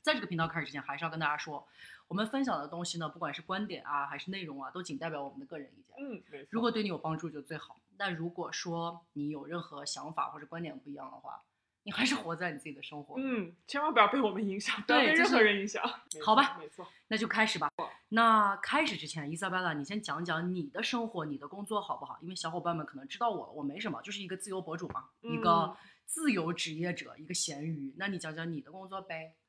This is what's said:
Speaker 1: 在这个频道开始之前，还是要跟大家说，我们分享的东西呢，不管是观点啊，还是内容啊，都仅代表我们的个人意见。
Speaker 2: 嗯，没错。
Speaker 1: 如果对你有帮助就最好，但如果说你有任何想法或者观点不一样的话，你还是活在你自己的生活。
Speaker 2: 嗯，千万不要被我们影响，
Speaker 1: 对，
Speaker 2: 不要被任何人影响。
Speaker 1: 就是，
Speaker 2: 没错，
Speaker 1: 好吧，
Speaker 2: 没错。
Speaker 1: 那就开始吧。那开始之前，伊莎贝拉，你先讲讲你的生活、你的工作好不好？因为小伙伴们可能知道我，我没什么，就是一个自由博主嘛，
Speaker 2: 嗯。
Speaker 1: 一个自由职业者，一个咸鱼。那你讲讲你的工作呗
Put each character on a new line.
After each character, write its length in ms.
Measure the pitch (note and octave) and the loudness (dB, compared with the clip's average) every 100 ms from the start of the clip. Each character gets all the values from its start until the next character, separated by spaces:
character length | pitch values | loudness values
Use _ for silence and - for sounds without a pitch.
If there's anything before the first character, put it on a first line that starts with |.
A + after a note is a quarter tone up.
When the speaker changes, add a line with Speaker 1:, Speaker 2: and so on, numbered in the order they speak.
Speaker 1:
在 140 | - D4 | 4 2
这 40 | |
个 60 | G#3 | 0
频 100 | E3+ | 0
道 120 | E3 | 0
开 120 | E3 | 0
始 40 | C#3 | -4
之 60 | |
前， 100 | C#3+ | -6
还 160 | C3 C#3+ | -6 -4
是 80 | D#3+ | -2
要 60 | |
跟 80 | D#3+ | 0
大 80 | D3+ | 0
家 100 | D3 | 0
说， 300 | D#3+ C#3+ - - - - _ | -4 -8 -10 -20 -20 -20 _
我 80 | F3 | -2
们 100 | A3 | 0
分 180 | C4+ | 0
享 140 | C4 E3 | 2 0
的 100 | D3 | -2
东 160 | E3+ | -6
西 140 | F3 E3+ | -6 -4
呢， 100 | D#3 | -6
不 120 | E3+ | -4
管 120 | E3 | -6
是 120 | C#3 | -6
观 240 | - F#3+ G#3 | -4 -4 -4
点 160 | D#3 | -6
啊， 240 | - D3 C#3 | -4 -2 -2
还 100 | C#3+ | -6
是 140 | - | -6
内 120 | G3 | -6
容 200 | E3 C#3 | -6 -8
啊， 80 | C3 | -8
都 100 | F3+ | -8
仅 160 | F3 C#3 | -8 -6
代 140 | E3 | -4
表 120 | D3+ | -4
我 60 | C#3 | -6
们 100 | - | -10
的 60 | C4+ | -12
个 140 | D#3 | -12
人 100 | C#3 - | -12 -18
意 60 | |
见。 120 | _ - | _ -14
Speaker 2:
嗯， 240 | C#4 G#3 - | -10 -10 -12
没 100 | D3 | -16
错。 60 | C#3+ | -6
Speaker 1:
如 100 | A3 | 0
果 120 | A#3 | 2
对 100 | A3+ | 2
你 80 | G#3 | -2
有 80 | D#3+ | -2
帮 180 | D#3+ D#3 | -2 -4
助 140 | E3 | -4
就 100 | D3 | -8
最 160 | C#3 D#3 | -10 -10
好， 240 | - - _ _ | -10 -20 _ _
但 180 | G3+ E3+ | -4 -2
如 120 | E3+ | -4
果 220 | F3 E3+ | -4 -6
说 540 | - F3 E3+ E3+ F3 _ | -6 -4 -2 -2 -6 _
你 160 | D3 D3 | -4 -4
有 160 | D3+ C#3+ | -4 -6
任 160 | E3+ | -8
何 240 | D#3+ C#3+ C#3+ | -8 -10 -8
想 260 | - C#3+ | -8 -6
法 180 | D#3+ C#3+ | -2 -4
或 100 | D3+ | -4
者 80 | D3 | -10
观 160 | E3 | -6
点 160 | E3+ C#3 | -6 -8
不 100 | D3 | -12
一 40 | |
样 120 | C#3+ C3 | -12 -12
的 60 | - | -12
话， 260 | - - _ _ _ _ | -14 -14 _ _ _ _
你 80 | - | -8
还 140 | G3+ B3 | 0 2
是 80 | |
活 220 | C#4+ E3 E3 | 2 -2 -2
在 160 | F3+ | -4
你 80 | D3 | -4
自 60 | D#3 | -10
己 80 | |
的 100 | C#3 | -12
生 200 | - D3+ | -12 -12
活。 120 | - B3+ | -8 -4
Speaker 2:
嗯， 380 | C4+ A#3+ E3+ - - | -2 0 -2 -10 -6
千 160 | C#4+ | -2
万 100 | D4+ | 4
不 60 | A#3+ | 8
要 100 | G#3 | 8
被 140 | C4+ | 8
我 80 | A3 | 2
们 180 | F#3+ G#3 | 2 -2
影 120 | G3 | -2
响， 240 | - - G3+ | -2 -4 6
Speaker 1:
对， 160 | B3 | 8
Speaker 2:
不 60 | C4+ | 8
要 60 | |
被 0 | |
任 180 | D#4+ E4+ | 8 8
何 100 | B3+ | 10
人 180 | G#3+ G3+ | 8 6
影 80 | G3+ | 0
响。 160 | - A#3+ - - | -2 -2 -4 -8
Speaker 1:
就 40 | |
是， 80 | - | -2
Speaker 2:
没 20 | |
错， 40 | G#3+ | 6
Speaker 1:
好 100 | A3 | 8
吧， 200 | C#4 F3+ | 8 2
Speaker 2:
没 100 | D3+ | -12
错。 180 | - F3 - _ | -14 -16 -16 _
Speaker 1:
那 100 | G#3+ | 0
就 100 | G#3 | 2
开 160 | G#3 G#3+ | 4 4
始 120 | F3+ | 4
吧。 140 | D3+ - E3 - _ | 0 -2 -6 -8 _
那 460 | A3 A#3 A3 G3+ G3 | 6 8 8 8 4
开 280 | - C#4 D#4 | 2 2 2
始 100 | F#3+ | 0
之 120 | D3+ | -6
前， 240 | D#3+ C#3+ | -6 -4
伊 40 | E3 | -2
莎 140 | F#3+ | -2
贝 80 | F#3 | 0
拉， 160 | F3+ | 0
你 100 | D3+ | 0
先 160 | C#3+ G#3 | -2 -4
讲 240 | G#3+ D3+ | -2 -4
讲 300 | E3+ D#3+ F3 | 0 0 0
你 140 | F#3 C#3+ | -2 -2
的 160 | F3+ | -4
生 240 | A3 B3 A3+ | -2 -2 -2
活、 180 | F#3 D#3 | -2 -4
你 140 | C3+ | -4
的 80 | C#3 | -8
工 180 | G3+ G3+ | -10 -2
作 160 | G#3+ | -2
好 160 | - C3+ | -2 -6
不 80 | C#3 | -6
好？ 140 | - | -10
因 80 | E3+ | -10
为 60 | F#3 | -6
小 160 | E3 | -4
伙 80 | E3+ | -2
伴 160 | E3 E3 | 0 -2
们 100 | D3+ | -4
可 100 | C#3 | -10
能 100 | C3+ | -12
知 100 | - | 0
道 140 | A#3 | 0
我， 200 | F#3 C#3+ | 0 -6
我 100 | D3+ | -6
没 160 | C#3+ D3 | -4 -4
什 120 | A3 | -4
么， 80 | D3 | -6
就 80 | - | -8
是 100 | G3+ | -8
一 60 | F#3 | -6
个 100 | F#3 | -6
自 140 | - | -4
由 100 | F#3+ | -6
博 160 | E3 E3+ | -4 -6
主 100 | F3 | -4
嘛， 160 | - - _ | -6 -8 _
Speaker 2:
嗯。 100 | A#3 | -4
Speaker 1:
一 40 | A#3 | 2
个 380 | G3+ E3+ D#3+ - - _ - | 6 6 6 -2 -18 _ -6
自 260 | D#4+ D#4 | 0 2
由 220 | G3+ E3 | 2 2
职 200 | F3 E3 | -2 -4
业 200 | D#3 F3 | -2 -2
者， 220 | F3 - - | -4 -8 -14
一 80 | D3+ | -6
个 80 | |
咸 320 | F3 - C#3+ D#3 | -2 -2 -2 -4
鱼。 300 | D#3 C#3 D3 | -4 -6 -4
那 100 | G3 | -4
你 120 | F#3 | -4
讲 160 | D#3+ D#3 | -6 -6
讲 160 | E3 | -6
你 100 | D#3 | -6
的 100 | C3+ | -8
工 160 | F#3 F#3+ | -16 -10
作 140 | F#3+ | -10
呗 320 | F#3+ E3 D#3+ _ | -8 -10 -10 _